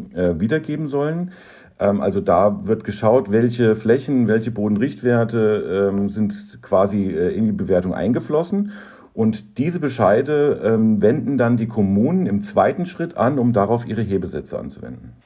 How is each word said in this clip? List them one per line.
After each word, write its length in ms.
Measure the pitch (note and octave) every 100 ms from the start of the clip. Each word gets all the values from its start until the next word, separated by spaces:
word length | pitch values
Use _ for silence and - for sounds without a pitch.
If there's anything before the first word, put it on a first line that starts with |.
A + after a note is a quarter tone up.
| -
äh, 240 | F2 F2+ E2
wiedergeben 480 | A2+ D#3 D#3 D3+ D3+
sollen. 460 | C#3+ D3 E3 F3+ - - - - -
Ähm, 200 | G2+ G2+
also 200 | G2 F#2+
da 440 | F2+ F2 G#2 G2+
wird 200 | F#2+ A2
geschaut, 480 | - G2+ A2 B2+ G2
welche 420 | A2 A#2+ A#2+ A2+
Flächen, 540 | G#2+ A2 C3 D3 C3 G#2+
welche 240 | A2+ A#2
Bodenrichtwerte, 1400 | A2+ G#2 G#2 C#3 - B2 A#2+ A2+ A#2 G#2+ G#2 C2+ F#2+ G2
ähm, 160 | G2 G2+
sind 540 | G#2+ G2+ - - -
quasi, 440 | - F#2+ G2 G2+ F#2+
äh, 280 | D#2+ F2+
in 120 | - A2
die 60 |
Bewertung 400 | G2 F#2 F2+ F2+
eingeflossen. 800 | - F#2+ - - D3+ F3 G3+ G#3 - - - -
Und 440 | - A2 G#2 - -
diese 240 | D#3 E3+
Bescheide, 800 | C#3+ A#2+ G2 A2 C#3 D3 D3 A2+
ähm, 380 | G#2+ A2+ A2 G#2
wenden 380 | G#2 D3 A#2 C3+
dann 180 | A#2 A#2+
die 120 | A2+
Kommunen 580 | A2+ G2 G2+ C3 F#3 C#3
im 160 | G2+
zweiten 420 | - G2+ G2+ -
Schritt 320 | F3 - B2 -
an, 220 | A#2 C#3+
um 160 | A#2+
darauf 340 | A#2 G2+ A#2+ A#2+
ihre 140 | G#2+
Hebesätze 560 | G2+ G2 F2 D2 - -
anzuwenden. 540 | - - A#1+ - - -